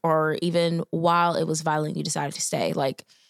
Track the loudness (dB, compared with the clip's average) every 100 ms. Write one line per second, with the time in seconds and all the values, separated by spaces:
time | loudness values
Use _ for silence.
0 | 0 2 2 0 0 2 2 0 -2 0
1 | 2 4 4 2 0 -2 0 0 -2 -4
2 | -4 -4 -6 -6 -4 -2 -2 0 -2 -4
3 | -16 _